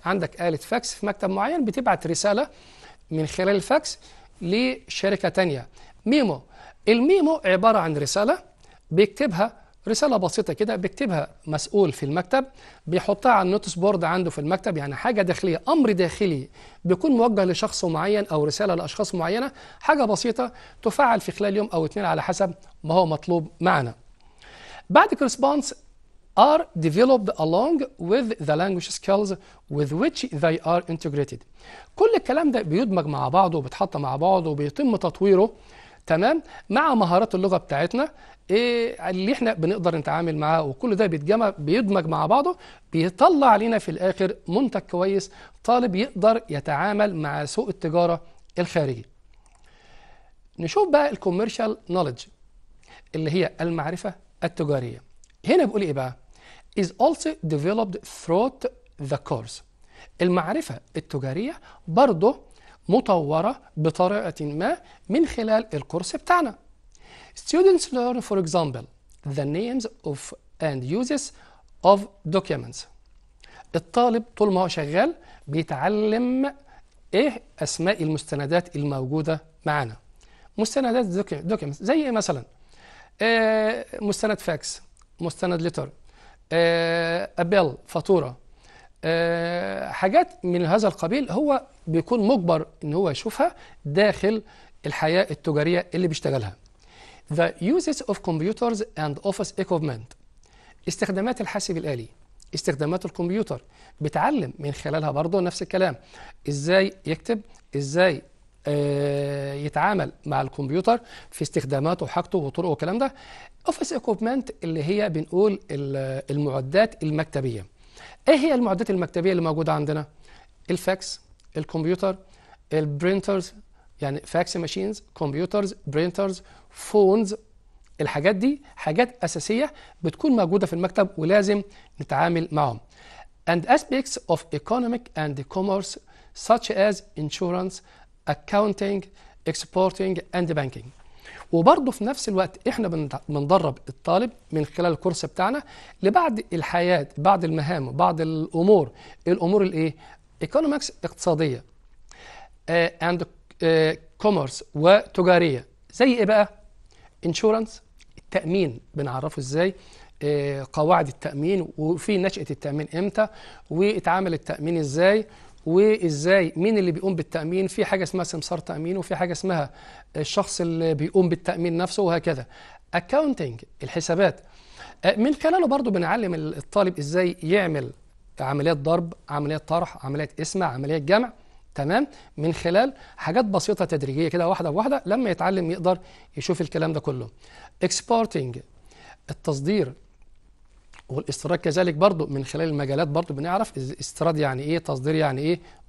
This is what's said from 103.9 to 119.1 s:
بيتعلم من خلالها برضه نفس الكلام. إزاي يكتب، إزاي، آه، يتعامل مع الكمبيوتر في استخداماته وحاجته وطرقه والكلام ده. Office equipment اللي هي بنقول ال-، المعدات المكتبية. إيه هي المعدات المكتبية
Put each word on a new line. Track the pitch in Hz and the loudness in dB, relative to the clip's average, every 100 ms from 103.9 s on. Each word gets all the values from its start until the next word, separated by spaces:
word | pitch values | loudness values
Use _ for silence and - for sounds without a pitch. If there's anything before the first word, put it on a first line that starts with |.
| - | -8
بيتعلم | 151 147 214 285 135 - | -4 0 0 0 -4 -6
من | 143 | -8
خلالها | 135 151 156 151 | -6 -4 -2 -2
برضه | 139 165 190 | -2 0 0
نفس | 175 - | 0 -4
الكلام. | 190 185 185 127 - - - - - | -4 0 0 -2 -14 -20 -20 -12 -8
إزاي | 143 156 190 190 - 147 | -4 2 2 2 -2 -6
يكتب، | 156 - 220 - - - 139 | -6 -4 -6 -6 -20 -10 -6
إزاي، | 139 165 185 143 - _ _ _ 147 | -2 2 2 2 -8 _ _ _ -4
آه، | 147 143 143 143 143 143 143 139 | -2 0 0 0 -2 -4 -6 -8
يتعامل | 139 147 147 185 202 143 - 151 | -6 -4 0 0 0 -2 -8 -6
مع | 135 | -4
الكمبيوتر | 135 - 135 170 214 233 - - - | -4 -6 -4 0 2 0 -2 -20 -14
في | - | -8
استخداماته | 151 170 131 135 156 180 | -4 -4 -2 -2 0 -2
وحاجته | 151 175 - 185 | -4 -4 -2 -4
وطرقه | 139 - 175 | -4 -4 -2
والكلام | 143 156 226 | -2 -2 -2
ده. | 269 269 - - - - - | -2 -6 -20 -20 -20 -8 -4
Office | - - 285 | -2 -2 -4
equipment | - 196 226 269 - - | -2 -2 -2 -2 -6 -8
اللي | 170 160 | -6 -4
هي | 147 208 208 | -2 0 -2
بنقول | 156 151 175 208 196 - | -2 -2 2 2 0 -6
ال-، | 143 139 135 135 135 - | -8 -6 -4 -6 -6 -4
المعدات | 143 147 135 131 180 220 - | -2 -2 -2 0 2 2 0
المكتبية. | 156 151 156 139 131 107 92 _ - - - - - | -4 -2 -2 -4 -4 -6 -12 _ -20 -20 -20 -2 4
إيه | 302 | 4
هي | 311 | 4
المعدات | 262 226 185 220 | 2 0 -2 -2
المكتبية | 185 165 | -2 -2